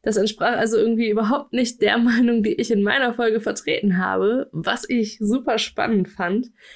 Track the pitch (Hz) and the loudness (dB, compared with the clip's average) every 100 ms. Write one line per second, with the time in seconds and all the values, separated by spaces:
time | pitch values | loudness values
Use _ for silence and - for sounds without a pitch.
0 | - 208 208 208 220 240 220 220 220 226 | 0 0 0 0 -2 0 0 2 2 2
1 | 226 208 214 277 285 247 240 - 208 233 | 0 0 0 -2 -2 -2 -2 0 0 2
2 | 233 226 240 233 214 - 226 220 202 269 | 2 4 2 2 0 -2 0 2 2 2
3 | 254 240 233 220 220 208 - - 202 180 | 0 0 0 0 -2 -6 -4 -2 0 0
4 | 185 190 190 247 - 156 160 240 - 247 | 0 0 0 0 -4 -8 -4 -4 -2 -2
5 | 214 - 208 247 254 330 - - - 214 | -2 -2 -2 0 0 -2 -4 -4 0 0
6 | 185 - 175 202 247 _ - | 0 -4 -4 -2 -4 _ -20